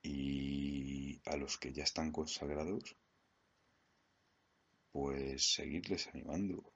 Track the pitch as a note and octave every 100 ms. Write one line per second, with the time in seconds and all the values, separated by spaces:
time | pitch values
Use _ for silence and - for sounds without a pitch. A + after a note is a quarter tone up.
0 | D2+ C#2+ C#2 C#2 C#2 C#2 C#2+ C#2+ C2+ C#2
1 | C#2 C#2 - D2 C#2 - C2 C2+ D2 -
2 | D#2+ D#2 D2+ - C#2+ D2 D#2 G#2 - -
3 | _ _ _ _ _ _ _ _ _ _
4 | _ _ _ _ _ _ _ _ _ C#2+
5 | C#2 C#2 C2+ C2+ - - D2 D#2 F2+ F#2
6 | - - - D#2 G2 F2+ -